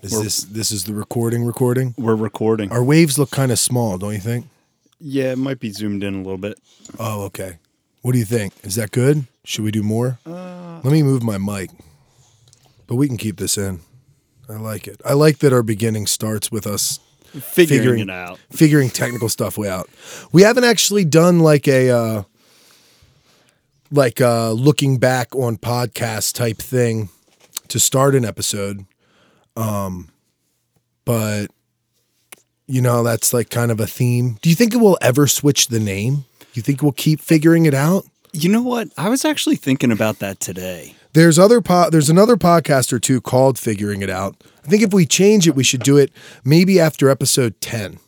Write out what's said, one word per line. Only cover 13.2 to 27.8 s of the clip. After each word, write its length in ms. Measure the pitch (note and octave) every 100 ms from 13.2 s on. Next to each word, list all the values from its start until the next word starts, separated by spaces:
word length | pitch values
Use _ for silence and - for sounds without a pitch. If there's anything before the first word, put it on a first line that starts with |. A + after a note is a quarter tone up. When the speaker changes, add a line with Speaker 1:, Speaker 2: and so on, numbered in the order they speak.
| A2 F2+
Speaker 1:
this 180 | F#2 -
in. 240 | G2 F2+ _ _ _ _ _ _ -
I 60 | G#2+
like 300 | A2 G#2 -
it. 140 | G2+
I 100 | A2+
like 240 | C#3+ D#3 D3
that 140 | D3
our 80 | B2+
beginning 440 | A2+ G#2 A2+ G#2+ G2+
starts 460 | - A2 G#2+ -
with 140 | A2 G2+
us 320 | G2+ - - _ _ _
Speaker 2:
Figuring 480 | D3+ - - E3 C#3+
Speaker 1:
figuring 200 | B2+ A#2
Speaker 2:
it 100 | G2
out. 280 | F#2 F2 F#2 _
Speaker 1:
figuring 380 | - D#3+ D3 B2+
technical 380 | - B2+ A#2+ A2+
stuff 260 | - G#2 -
way 120 | G2+
out. 200 | F#2 E2+ _ - - -
We 100 | D#3+
haven't 220 | G#3 A#3+
actually 400 | A#3+ G#3+ - G3+ F3
done, 340 | D#3+ F3 F3
like, 260 | D#3+ D3+ D3
a, 240 | C3 B2+
uh, 320 | A#2+ A2+ A2 F#2+ _ _ _ _ _ _ _ _ _ _ _ _ _ _ _ _
like, 300 | D3 C3 -
uh, 320 | B2 A#2 A2+
looking 460 | A2+ C3+ - C#3 C3
back 360 | B2+ B2+ A#2
on 220 | C3 B2 A2+
podcast 800 | A#2 A#2+ A#2+ - A#2 A2 -
type 240 | - A#2+ A2
thing 500 | - B2+ A#2+ A2+ G2+ _ _ _ _ - _
to 120 | A#2+